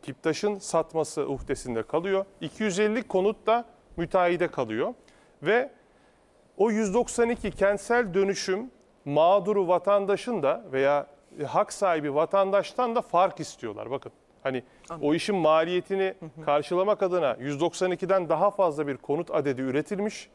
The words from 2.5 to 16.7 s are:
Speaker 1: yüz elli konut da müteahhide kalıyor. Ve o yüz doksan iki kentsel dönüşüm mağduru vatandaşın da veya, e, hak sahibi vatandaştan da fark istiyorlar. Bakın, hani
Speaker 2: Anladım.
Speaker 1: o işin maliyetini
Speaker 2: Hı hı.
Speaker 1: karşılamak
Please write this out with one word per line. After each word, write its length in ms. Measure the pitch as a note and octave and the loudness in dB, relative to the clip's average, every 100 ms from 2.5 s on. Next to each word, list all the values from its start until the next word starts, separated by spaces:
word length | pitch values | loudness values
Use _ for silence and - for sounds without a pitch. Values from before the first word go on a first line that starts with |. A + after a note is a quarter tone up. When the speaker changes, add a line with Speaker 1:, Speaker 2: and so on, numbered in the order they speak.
| - | -4
Speaker 1:
yüz 160 | G#3+ F3+ | -2 0
elli 240 | G#3+ A3 | 0 0
konut 440 | A#3 F#3+ F#3+ G#3+ - | -2 0 0 -2 0
da 180 | A#3 A#3+ - _ - | 0 0 -20 _ -8
müteahhide 520 | E3 F#3+ F3 F3 F3 | 0 2 2 2 -2
kalıyor. 460 | - A#2+ A2 F3 B3 _ _ _ _ | -2 -4 -2 -4 -6 _ _ _ _
Ve 280 | D3 A3+ C4+ - _ _ _ _ _ _ _ - | 0 0 0 -10 _ _ _ _ _ _ _ 0
o 140 | A3+ | 2
yüz 240 | G#3+ G#3+ | 2 0
doksan 340 | G3+ B3 - A#3 | 0 0 0 0
iki 220 | A#3+ G#3 | 0 -6
kentsel 640 | - G3 G3+ - A#3+ A3+ | 0 2 2 0 0 2
dönüşüm 560 | F3 G3 G3 - F#3+ B3+ _ _ _ | 0 0 0 -2 -4 -4 _ _ _
mağduru 640 | - D3 E3 G3+ F#3 G3+ F3 | -2 4 6 4 4 0 4
vatandaşın 760 | F3 F3+ G3+ G3 G3 - A3+ | 2 4 2 2 -2 -2 0
da 220 | C#3 F3 E3+ | 0 0 -4
veya, 340 | C3+ C#3 C#3+ - - _ - | 0 2 2 -2 -16 _ -10
e, 40 | |
hak 280 | C#3 D#3 G#3 | -2 0 0
sahibi 420 | - G3 E3 D3 | 0 0 0 0
vatandaştan 800 | C#3 D#3+ G3 F#3+ G3 - - B3 | 0 2 2 2 2 0 -2 -2
da 80 | A3+ | -2
fark 380 | - E3+ F#3+ - | 0 2 2 0
istiyorlar. 500 | D3+ - A2+ G#2 A2+ | -12 -10 -12 -10 -8
Bakın, 220 | C3 - _ _ _ | -8 -10 _ _ _
hani 200 | C3+ C3 - _ - | -6 -6 -8 _ -16
Speaker 2:
Anladım. 180 | D#3+ D3 | -4 0
Speaker 1:
o 60 | |
işin 220 | D#3+ - G3+ | 0 0 2
maliyetini 760 | D#3 D#3+ E3 F3+ F3 G3 F#3+ F#3+ | 4 4 2 -2 -2 -2 -2 -4
Speaker 2:
Hı 60 | D#3+ | -16
hı. 180 | D#3+ | -10
Speaker 1:
karşılamak 580 | D3+ D3 C#3+ | 0 0 2